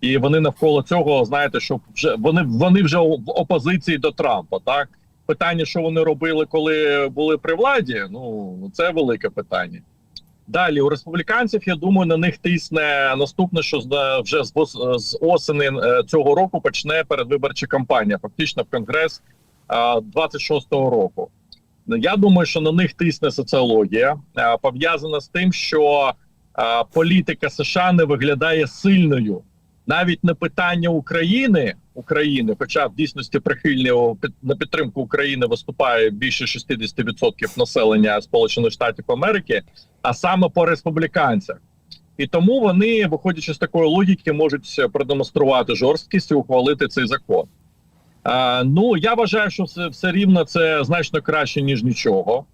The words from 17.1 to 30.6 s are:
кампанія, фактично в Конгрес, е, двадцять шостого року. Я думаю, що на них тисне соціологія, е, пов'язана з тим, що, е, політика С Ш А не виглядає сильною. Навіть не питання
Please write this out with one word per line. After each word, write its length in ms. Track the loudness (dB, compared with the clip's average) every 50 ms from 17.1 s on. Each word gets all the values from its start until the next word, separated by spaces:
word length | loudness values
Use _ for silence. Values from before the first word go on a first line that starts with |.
| -2 -4 -2 -2 -2 -2 -2 -4 -6 -6 -6
кампанія, 520 | -4 -2 -2 0 0 0 0 2 0 -2 -4
фактично 440 | -6 -8 -8 -6 -6 -4 -4 -6
в 80 | -6 -4
Конгрес, 520 | -6 -6 -4 -4 -2 -2 -2 -2 -4 -8 _ _ _ _ _ _ _ _ _ -4
е, 300 | -2 0 0 2 0 0
двадцять 400 | -2 -4 -4 -4 -2 -2 -4 -6
шостого 500 | -4 -2 -2 -4 -2 -2 -2 0 0 2
року. 400 | 2 0 0 -2 -4 -8 -12 -12 _ _ _ _ -20 -20 _ _ _ _ _
Я 300 | -4 -2 0 0 0 2
думаю, 300 | 4 6 6 6 6 4
що 140 | 2 -2 -2
на 120 | 0 0
них 200 | 2 2 2 0
тисне 380 | 0 -2 -2 -2 0 0 -2 -2
соціологія, 840 | -2 -4 -4 0 0 2 2 4 4 4 2 2 2 2 2 2 0 -2 -8 _ -4 -2
е, 180 | 0 0 0 0
пов'язана 580 | 0 -2 -2 -2 -2 -2 -2 -2 -4 -4 -6 -6
з 80 | -6 -6
тим, 240 | -4 0 0 0
що, 600 | 0 0 -2 -2 2 2 4 4 4 4 2 0 -2 _ _ _ _ _ _ _ _ -2
е, 260 | -2 0 0 0 -2 0
політика 540 | 0 0 2 4 4 2 2 0 -2 -4 -4 -4
С 140 | -4 -4 -4
Ш 160 | -2 0 0 2 4
А 40 |
не 120 | 4 4 4
виглядає 640 | 2 2 0 0 0 0 0 0 0 2 0 0
сильною. 760 | -2 -4 -2 2 2 4 4 4 4 2 0 0 -2 -4 -6 -10 _ _ _ _ _ _ _ _
Навіть 380 | -4 -2 0 0 0 0 0 0
не 100 | -2 0
питання 540 | -2 -4 -6 -4 -2